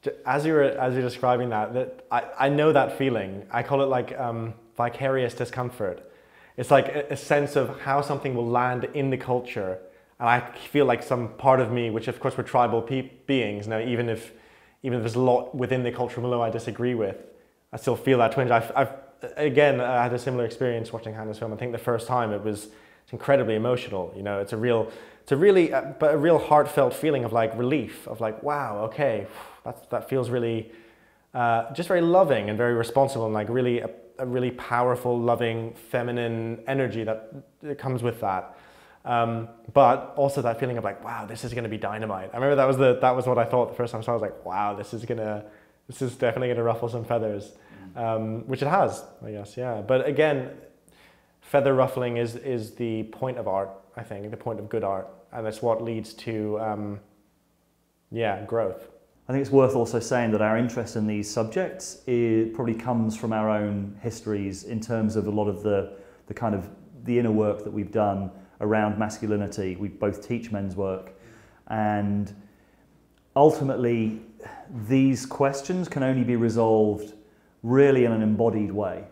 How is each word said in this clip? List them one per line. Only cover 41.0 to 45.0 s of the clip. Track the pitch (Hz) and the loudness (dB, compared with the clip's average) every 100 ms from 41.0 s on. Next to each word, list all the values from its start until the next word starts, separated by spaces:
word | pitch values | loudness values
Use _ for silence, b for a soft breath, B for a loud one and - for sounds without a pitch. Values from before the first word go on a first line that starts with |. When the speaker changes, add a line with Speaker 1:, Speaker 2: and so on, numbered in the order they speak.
Speaker 1:
"Wow, | 113 117 | -10 -10
this | 107 113 | -10 -10
is | 120 | -8
gonna | 117 113 | -6 -6
be | 107 | -6
dynamite." | 101 107 110 95 95 | -6 -6 -6 -6 -8
I | 120 | 0
remember | 135 139 | 2 4
that | 135 | 4
was | 131 | 6
the, | 135 123 | 6 6
that | 127 127 | 4 4
was | 123 | 2
what | 120 | 2
I | |
thought | 117 127 113 | 4 2 2
the | |
first | - 120 | -2 -6
time. | 113 | -4
So | 110 | -2
I | |
was | 117 | -2
like, | 104 - | -2 -6
"Wow, | - 95 104 | -8 -4 -2
this | 98 101 | -4 -8
is | 117 | -10